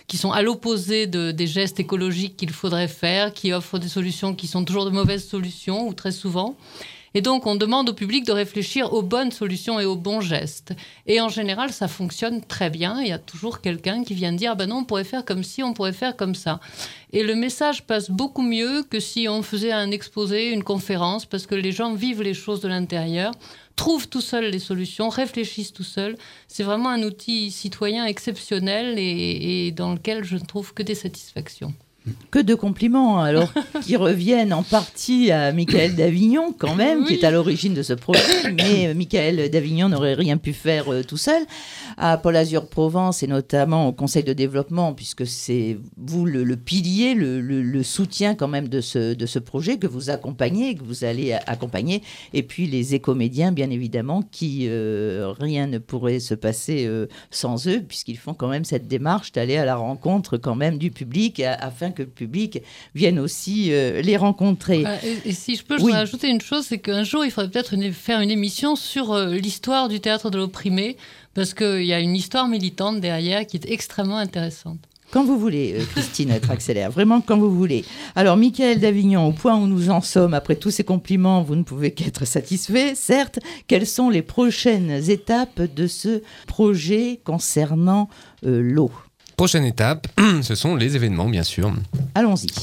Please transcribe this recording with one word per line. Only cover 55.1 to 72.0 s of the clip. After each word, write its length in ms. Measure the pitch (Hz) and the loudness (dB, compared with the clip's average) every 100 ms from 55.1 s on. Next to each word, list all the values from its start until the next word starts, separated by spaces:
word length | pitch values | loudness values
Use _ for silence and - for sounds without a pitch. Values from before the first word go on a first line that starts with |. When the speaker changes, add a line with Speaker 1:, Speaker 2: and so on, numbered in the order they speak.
| 95 98 107 | -4 -6 -4
Speaker 2:
rien 280 | 147 147 139 | -4 -2 -2
ne 100 | 117 | -4
pourrait 440 | - 127 120 123 | -6 -4 -2 -2
se 140 | 123 | -2
passer, 520 | 107 107 113 - 151 117 | -2 -2 -2 -2 -2 -2
euh, 220 | 110 107 - - | -2 -4 -8 -12
sans 380 | - 123 117 160 | -6 -4 -2 0
eux, 140 | 226 170 | -2 -4
puisqu'ils 300 | - - 117 | -12 -10 -10
font 140 | - | -10
quand 160 | 156 127 | -6 -4
même 160 | 139 | -4
cette 240 | 165 165 113 | -2 -4 -2
démarche 440 | 127 143 196 - | -2 0 -2 -2
d'aller 260 | - 120 147 | -4 0 0
à 80 | 135 | 0
la 100 | 127 | 0
rencontre 640 | 117 131 160 196 180 120 | -4 -4 0 0 0 -2
quand 160 | 131 | -2
même 240 | 120 151 151 | 0 0 0
du 120 | 170 | -4
public 500 | - 123 143 226 - | -4 -4 0 0 0
a-, 120 | 127 - | -4 -4
afin 280 | 131 123 175 | -6 -6 -8
que 100 | 180 | -6
le 60 | 131 | -10
public 560 | - 117 160 214 147 - - - | -8 -6 -4 -4 -6 -12 -20 -12
vienne 240 | 147 175 175 | 2 2 4
aussi, 540 | 139 - - 208 185 | 0 -4 -4 0 2
euh, 300 | 143 127 - | 4 2 2
les 140 | 175 202 | 2 4
rencontrer. 680 | 202 202 202 190 - 170 | 4 4 2 2 2 2
Speaker 1:
Euh, 120 | 147 208 226 226 | 2 -2 -4 -4
et, 60 | 220 | -4
et 20 | |
si 220 | 175 - 240 | -6 -4 -6
je 60 | |
peux, 120 | - 294 | -2 2
je 40 | |
Speaker 2:
Oui. 40 | 233 | 4
Speaker 1:
voudrais 120 | 214 | 4
ajouter 260 | 214 247 285 | 0 -2 0
une 120 | 226 | 0
chose, 240 | - 294 269 | 0 -4 -2
c'est 100 | 220 | -6
qu'un 260 | 208 202 | -2 -2
jour, 200 | 208 302 | 0 0
il 60 | 285 | 0
faudrait 200 | - 190 | -2 -2
peut-être 240 | 240 247 | -2 -2
une, 180 | 196 196 | -2 -2
faire 280 | 170 - 226 | -4 -2 0
une 100 | 208 | 2
émission 440 | 214 202 - 294 302 | 0 -2 -2 0 0
sur, 360 | - 277 233 | -2 -4 0
euh, 220 | 208 185 | 0 0
l'histoire 540 | 180 196 - - 269 254 | -2 -4 -6 0 0 0
du 120 | 208 | -2
théâtre 300 | 214 214 220 | -2 -2 -2
de 80 | 190 | -2
l'opprimé, 580 | 190 190 202 185 214 262 - - - | -2 -4 -2 0 -2 -6 -16 -20 -10
parce 200 | - 185 | -4 -4
qu'il 300 | 185 208 190 | 0 0 2
y 80 | 175 | 2
a 80 | 170 | 2